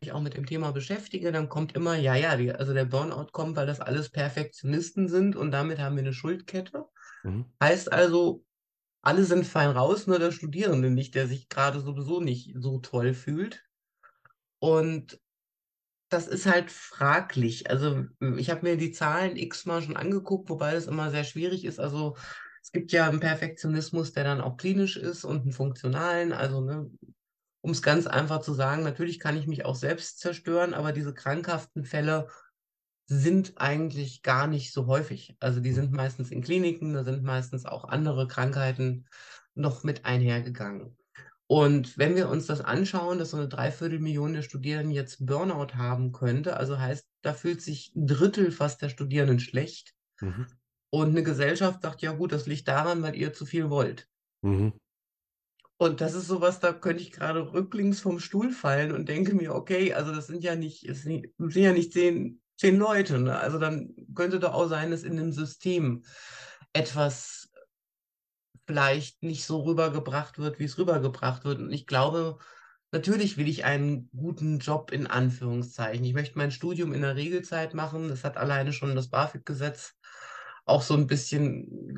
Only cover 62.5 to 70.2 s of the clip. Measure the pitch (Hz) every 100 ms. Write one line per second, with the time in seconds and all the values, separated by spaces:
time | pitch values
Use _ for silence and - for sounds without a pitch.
62.5 | - 196 196 214 202 190 131 127 - -
63.5 | 156 156 156 - - - - 180 185 170
64.5 | - 170 156 165 165 - 165 165 143 156
65.5 | - 185 180 143 120 - - - - -
66.5 | - - - 120 135 143 127 - - -
67.5 | _ - _ _ _ _ _ _ _ _
68.5 | - - 147 139 143 127 - 165 151 -
69.5 | 156 147 165 160 147 135 143